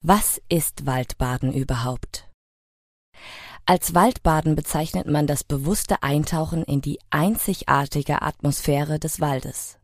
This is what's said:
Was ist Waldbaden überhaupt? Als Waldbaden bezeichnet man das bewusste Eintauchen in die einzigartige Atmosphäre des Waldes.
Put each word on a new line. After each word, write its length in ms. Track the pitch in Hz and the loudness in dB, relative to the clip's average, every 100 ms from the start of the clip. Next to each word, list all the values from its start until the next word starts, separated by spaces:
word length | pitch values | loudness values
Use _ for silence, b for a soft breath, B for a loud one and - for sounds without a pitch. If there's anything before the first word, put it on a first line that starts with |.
Was 380 | - 202 - - - | 6 4 4 -4 -2
ist 380 | 170 147 - 135 | -2 0 -6 -2
Waldbaden 640 | 127 127 - 127 127 131 | -2 -2 -4 -2 0 -2
überhaupt? 760 | 139 131 127 123 123 - - - - _ _ _ _ _ _ _ B B B B B - | -2 -2 -2 -2 -6 -8 -14 -16 -20 _ _ _ _ _ _ _ B B B B B 2
Als 280 | 180 - | 2 4
Waldbaden 640 | 175 214 254 - 156 160 151 | 4 4 4 2 4 4 0
bezeichnet 500 | - 160 160 185 - | 0 -2 -2 -4 0
man 200 | 147 147 | 2 2
das 180 | 143 | 0
bewusste 580 | - 143 139 208 - 202 | -2 -2 0 0 0 0
Eintauchen 600 | 139 143 151 165 160 165 | 2 0 0 -2 -2 -2
in 180 | 165 139 | 0 -2
die 180 | 143 147 - | -2 -8 -4
einzigartige 1120 | - 175 220 - 190 - 139 139 147 139 147 | 0 2 0 -2 -4 2 2 2 -2 0 0
Atmosphäre 760 | - - 143 139 - 143 147 151 | -2 -2 -2 0 0 0 0 -2
des 220 | 160 - | -4 -2
Waldes. 580 | 151 131 123 - - - | -2 -2 -6 -10 -12 -16